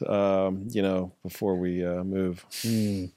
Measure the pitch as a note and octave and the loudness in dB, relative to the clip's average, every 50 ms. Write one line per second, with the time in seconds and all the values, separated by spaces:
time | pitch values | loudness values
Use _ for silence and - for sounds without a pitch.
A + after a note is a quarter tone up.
0 | - - G#2 G2+ G2+ G2 F#2+ F#2+ F#2+ F#2+ F#2+ F#2+ G2 A#2+ G#2+ G#2 G2 F#2+ F#2+ F#2 | -2 0 2 4 4 4 4 4 2 2 0 -2 -6 -4 0 2 2 2 2 0
1 | F#2 F#2 - _ - F2+ - - A2 G2 F#2 F2+ F2+ F2+ F2+ F2+ F2+ F2 F2 F2+ | -2 -4 -8 _ -12 -12 -6 -2 0 0 0 2 0 0 0 0 -2 -2 -2 -2
2 | F#2 F#2+ G2 F#2+ F#2+ F2+ F2 - - - - - - A2+ A2+ A2 G#2+ G#2 G2 F#2+ | -2 -2 0 0 0 0 -2 -6 -10 -14 -10 -4 -2 0 2 2 2 0 -2 -2
3 | F2+ F2+ - | -6 -8 -12